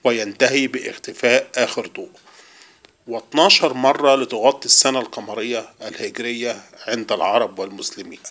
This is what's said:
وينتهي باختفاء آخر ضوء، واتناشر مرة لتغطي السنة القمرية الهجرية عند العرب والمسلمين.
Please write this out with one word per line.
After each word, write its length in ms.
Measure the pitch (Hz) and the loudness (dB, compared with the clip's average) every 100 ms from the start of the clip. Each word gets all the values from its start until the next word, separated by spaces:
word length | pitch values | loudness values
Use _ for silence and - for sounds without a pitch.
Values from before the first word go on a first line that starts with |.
وينتهي 640 | 127 117 104 104 127 135 131 | 0 0 -4 0 2 2 -2
باختفاء 800 | 127 104 - - - 120 127 - 127 | -4 -8 -10 -14 -2 2 2 0 -2
آخر 320 | 113 - 92 | -2 -4 -8
ضوء، 220 | - - - _ - - - - _ _ _ - | -12 -14 -16 _ -20 -20 -20 -20 _ _ _ -10
واتناشر 640 | 117 - 151 190 - 160 | -10 -2 4 6 6 2
مرة 420 | 127 131 139 143 135 | 2 2 4 4 4
لتغطي 500 | 135 113 127 - 117 | 2 2 2 2 2
السنة 340 | - 135 131 | 2 4 0
القمرية 720 | 107 - 107 110 117 113 107 - | -4 -10 -10 -8 -4 -6 -8 -14
الهجرية 840 | 107 - 104 113 120 120 120 101 - - - | -14 -10 -10 -6 -6 -4 -6 -6 -12 -14 -6
عند 240 | 117 107 | -4 -2
العرب 480 | 101 90 113 104 - | 0 2 2 0 -4
والمسلمين. 600 | 95 98 - - 92 - - | -8 -8 -12 -10 -16 -16 -20